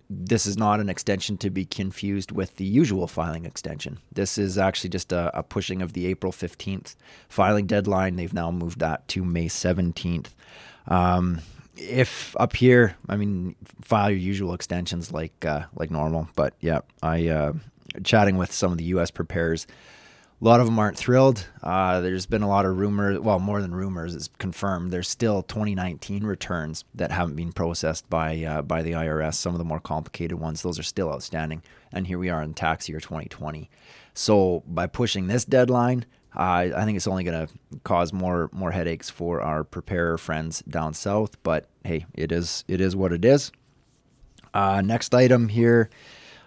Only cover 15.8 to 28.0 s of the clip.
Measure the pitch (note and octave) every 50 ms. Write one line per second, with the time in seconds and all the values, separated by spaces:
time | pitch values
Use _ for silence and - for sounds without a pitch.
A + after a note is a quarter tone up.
15.8 | E2 D#2 D#2+ D2+ D2+ D#2 D#2+ D#2+ D#2 - - - D2 - - _ - E2 D#2+ C#2+
16.8 | - _ _ _ - D#2+ D#2+ E2+ E2 E2 D#2 D#2 D2+ D2 D2+ D#3+ - - - _
17.8 | - - - - F#2 - - A2 G#2 G2+ F#2+ F#2 F2+ - - - - F2+ F2 E2+
18.8 | E2 E2+ F#2 F2+ E2+ F2 - - E2+ - - F2 E2+ E2 E2 E2 - - - -
19.8 | - - - - - - - - - _ _ - G#2 A2+ A#2 A#2+ B2 A#2 A2+ A2
20.8 | G#2+ G#2 - - - - B2 C3 C3+ C3+ B2 G#2 - - - - - - F2+ F#2+
21.8 | F#2+ F#2 F2+ F2+ F2+ F#2 F#2 F#2 F#2 - - G#2+ G#2 G2+ G2 G2+ G2 F#2+ F#2 F#2
22.8 | G2+ G#2 G2+ G2+ G2+ G2+ G2 - G2 A2+ G2+ F2+ F#2 G2+ G#2 G#2 G2 F2+ F2 F#2
23.8 | F#2+ G2 F#2 F2 E2 F2 E2+ C#2+ - - _ - - F#2 F2 - - G2+ F#2+ F2
24.8 | F2 F2+ F2+ F2 F#2 - - - A#2+ A2+ G#2 F#2+ F2+ - - A2 G#2+ G#2 G2+ F#2+
25.8 | F#2 F#2 E2 D2 - - G2+ G2+ G#2 G#2+ G2 - - - F#2+ E2+ D#2 D#2 D#2+ -
26.8 | - _ - - F2 C#2+ E2 F2+ F2 E2+ C#2+ D#2 E2+ E2+ E2 - F2+ E2+ E2 -
27.8 | - D#2 D#2 -